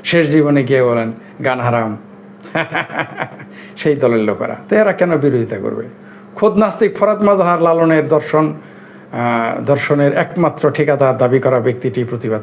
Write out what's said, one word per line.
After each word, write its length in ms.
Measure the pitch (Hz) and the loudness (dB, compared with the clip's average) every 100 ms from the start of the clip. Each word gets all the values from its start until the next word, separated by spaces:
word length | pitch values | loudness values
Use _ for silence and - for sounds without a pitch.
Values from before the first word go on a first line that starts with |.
শেষ 260 | - 170 151 | -2 2 4
জীবনে 340 | 156 147 143 | 2 4 2
গিয়ে 200 | 127 135 | 2 2
বলেন, 280 | 123 117 113 113 - - 131 | 2 2 -2 -8 -16 -6 -4
"গান 140 | 127 | -2
হারাম।" 380 | 120 117 113 104 - - - - - | 0 0 -2 -6 -12 -20 -20 -20 -8
<laughs> 240 | 165 156 165 - - - - - - - - - - | -6 -4 -6 -6 -8 -8 -8 -10 -10 -20 -20 -20 -4
সেই 200 | 156 143 | -2 2
দলের 240 | 127 117 | 2 2
লোকেরা। 360 | 104 101 113 113 - | 0 -2 -6 -8 -2
তো 60 | 214 | 2
এরা 180 | 214 | 2
কেন 240 | 185 180 156 | 2 0 2
বিরোধিতা 400 | 143 127 117 107 | 2 0 -2 -4
করবে? 260 | 113 - - - - - - - | -6 -6 -10 -16 -20 -20 -20 0
খোদ 220 | 214 190 | 0 2
নাস্তিক 400 | 208 - 208 202 | 0 0 -2 2
ফরাদ 240 | 208 202 | 0 2
মাজাহার 400 | 208 196 175 175 | 2 4 2 2
লালনের 460 | 165 165 165 156 139 | 2 2 2 2 2
দর্শন, 460 | 156 - 151 156 156 - - - - - | 0 0 0 0 -4 -14 -20 -20 -20 -12
আহ, 500 | 117 120 117 113 123 | -4 -2 0 -2 -4
দর্শনের 560 | 120 143 - 143 143 160 | 0 0 2 2 2 2
একমাত্র 540 | 170 - 160 - 147 | -2 0 0 0 -2
ঠিকাদার 460 | - 147 139 139 127 | 0 0 2 2 2
দাবি 220 | 123 131 | 2 2
করা 200 | 131 127 | 2 2
ব্যক্তিটি 440 | 120 120 131 123 | 0 -2 -4 -4
প্রতিবাদ 380 | 120 123 110 107 | -4 -6 -4 -6